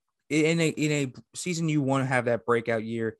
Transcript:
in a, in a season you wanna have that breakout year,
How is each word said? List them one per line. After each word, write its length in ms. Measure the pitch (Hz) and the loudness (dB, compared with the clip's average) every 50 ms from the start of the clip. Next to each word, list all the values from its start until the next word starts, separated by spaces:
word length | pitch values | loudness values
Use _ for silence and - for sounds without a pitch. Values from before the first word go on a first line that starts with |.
| _ _ _ _ _ - | _ _ _ _ _ -2
in 300 | 143 156 151 160 170 170 | 0 2 2 2 2 2
a, 80 | 160 | 2
in 240 | 151 - 156 151 151 | 0 0 0 0 0
a 220 | 151 147 139 123 - - - _ - | 0 0 -2 -4 -6 -12 -20 _ -12
season 340 | - - 180 170 165 170 156 | -8 -6 -4 -4 -2 0 0
you 120 | 151 147 | 2 2
wanna 240 | 135 131 135 135 131 | 2 2 2 0 0
have 200 | 131 131 123 117 | 0 0 0 2
that 200 | 120 117 110 - | 0 0 0 0
breakout 380 | 120 117 117 113 120 117 113 110 | 0 0 0 0 0 -2 -2 -2
year, 340 | 113 117 113 113 110 110 | -4 -4 -4 -4 -4 -4